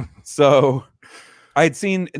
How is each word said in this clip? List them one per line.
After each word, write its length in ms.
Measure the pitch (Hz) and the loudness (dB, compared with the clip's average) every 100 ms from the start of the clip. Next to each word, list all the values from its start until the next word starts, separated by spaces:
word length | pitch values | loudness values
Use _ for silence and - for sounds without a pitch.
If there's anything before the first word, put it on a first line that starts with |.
| 120 _ | -16 _
So 600 | - - 143 143 139 131 - _ - - - _ _ 139 | -10 0 4 4 2 -2 -8 _ -20 -20 -20 _ _ -2
I 80 | |
had 120 | 165 - | -2 -2
seen, 340 | 202 190 180 - | -4 -4 -6 -12